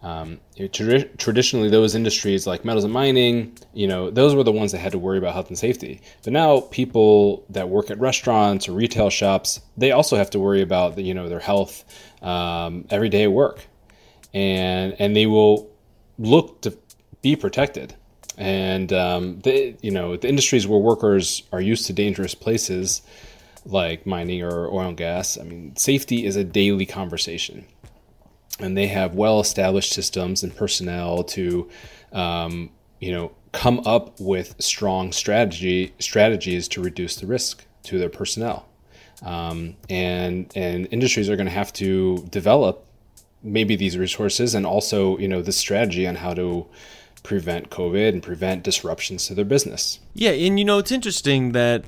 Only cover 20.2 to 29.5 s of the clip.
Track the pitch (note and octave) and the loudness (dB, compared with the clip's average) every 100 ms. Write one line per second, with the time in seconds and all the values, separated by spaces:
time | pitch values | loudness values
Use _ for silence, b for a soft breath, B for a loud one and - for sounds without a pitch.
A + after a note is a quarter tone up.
20.2 | A#2+ C#3 - C3 G2 G#2 G#2+ A2 G#2+ G2 | 0 0 2 2 4 4 4 4 4 4
21.2 | F2 - - F2+ F#2+ A2+ - F#2+ G#2 F#2+ | 2 -6 -6 -4 0 -2 -2 -2 -2 -2
22.2 | F#2 - - A2+ - F#2 F#2+ - B B | -6 -6 -4 -2 -2 -4 -4 -6 B B
23.2 | B B B B - F#2+ E2+ E2 - F2+ | B B B B -4 -2 -2 -4 -6 -6
24.2 | F2 F2+ F2 F2 F2 G2 F#2 E2 E2+ F2 | -4 -6 -4 -4 -4 -4 -4 -6 -6 -4
25.2 | F#2+ - D#2+ E2+ D#2+ - - C#3 - A#2+ | -6 -8 -10 -16 -16 -4 0 0 0 -2
26.2 | G#2+ G2 F#2+ G#2 G2+ G2+ F#2+ - F#2 E2 | -2 -2 -2 2 2 2 -2 -6 -8 -6
27.2 | - E2 - - - _ - - _ _ | -6 -6 -10 -12 -20 _ -20 -20 _ _
28.2 | _ _ _ - G2 F#2+ G2+ G2+ F#2 F2 | _ _ _ -10 -4 -2 0 0 -2 0
29.2 | G#2+ A2 G#2+ | 2 4 2